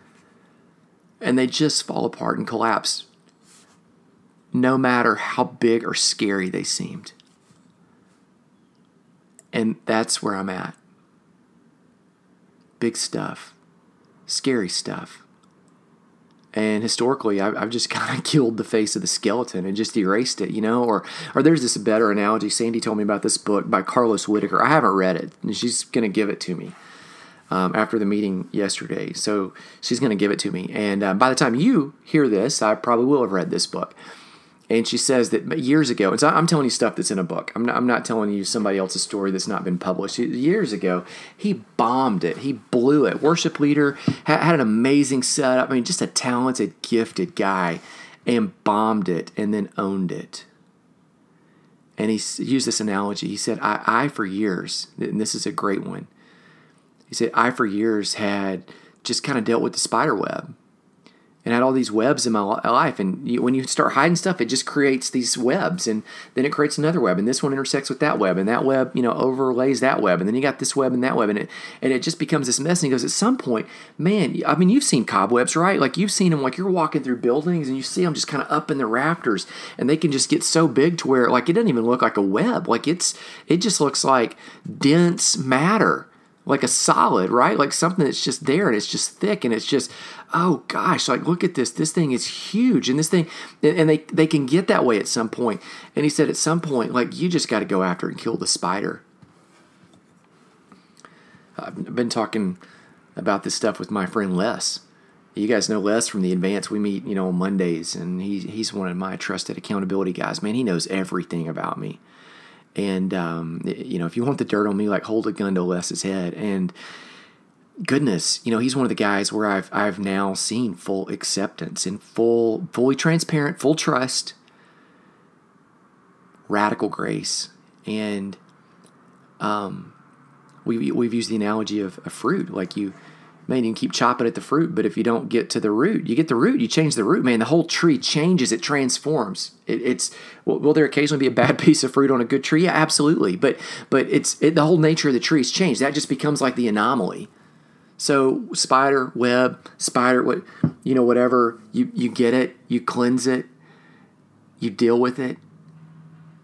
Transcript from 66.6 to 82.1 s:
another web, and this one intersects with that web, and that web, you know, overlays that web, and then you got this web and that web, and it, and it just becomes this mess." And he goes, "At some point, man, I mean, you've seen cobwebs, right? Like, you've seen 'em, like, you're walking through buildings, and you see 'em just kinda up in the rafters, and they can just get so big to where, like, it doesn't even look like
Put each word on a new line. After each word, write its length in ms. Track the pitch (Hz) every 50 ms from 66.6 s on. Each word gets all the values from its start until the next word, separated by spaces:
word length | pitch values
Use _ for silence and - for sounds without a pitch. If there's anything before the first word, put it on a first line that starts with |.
| 147 147 -
another 240 | 147 147 160 175 160
web, 180 | 117 92 90 92
and 80 | 104
this 160 | 120 131 -
one 100 | - 139
intersects 360 | 139 135 135 - - 131 - -
with 120 | 127 -
that 180 | 147 151 - 165
web, 180 | - - -
and 100 | 95 95
that 200 | 107 120 - -
web, 240 | 135 135 131 127 127 -
you 60 | 131
know, 140 | 123 120 -
overlays 640 | 151 127 131 131 131 135 131 120 120 131 139 131 120
that 220 | 131 135 - -
web, 180 | 110 92 87 87
and 80 | 92 104
then 60 | 113
you 80 | 127
got 160 | 139 135 - -
this 180 | 135 - -
web 160 | 135 131 131
and 100 | 127 123
that 140 | 127 131 127
web, 140 | 127 110 104
and 80 | 104 101
it, 120 | - - - - - - - -
and 100 | 135 131
it 120 | 131 120
just 160 | - 165 165 -
becomes 300 | 156 - 160 147 135 123
this 120 | 120 127
mess." 220 | 139 165 175 175
And 60 | 170 135
he 20 |
goes, 120 | 135 123
"At 100 | - -
some 260 | - - 202 240 262 254
point, 280 | - 135 113 110 - - - - - - -
man, 460 | - 147 185 208 208 151 120 - - -
I 100 | - 143
mean, 120 | 156 185 180
you've 160 | 233 285 -
seen 220 | - - 123 101
cobwebs, 500 | - 107 98 95 104 123 120 127 - -
right? 240 | 160 170 196 - -
Like, 160 | 139 127 -
you've 160 | 165 202 202
seen 220 | - - 190 175 160
'em, 80 | 143
like, 160 | 135 127 - 175
you're 120 | 190 196
walking 320 | 185 180 156 - - 147
through 140 | 127 131 123
buildings, 500 | 110 - 120 123 151 151 180 175 165 143
and 120 | 127 131 135
you 40 |
see 220 | 127 - - 185 180
'em 80 | 170
just 160 | 143 - - -
kinda 220 | 151 135 - -
up 180 | 147 151 - -
in 60 | 147
the 100 | 135 127
rafters, 600 | 107 113 127 143 160 170 - - 123 101 90 - - - - - - - -
and 100 | 123 127
they 80 | 160
can 160 | 156 - 151
just 160 | 135 131 - -
get 160 | 151 - -
so 240 | - - 160 165 143
big 300 | 113 131 143 175 170 160
to 100 | - 131
where, 220 | 135 127 120 -
like, 180 | 127 123 - 170
it 60 | 170
doesn't 160 | 226 233 185
even 160 | 127 117 113
look 160 | 117 127 127
like 160 | 120 110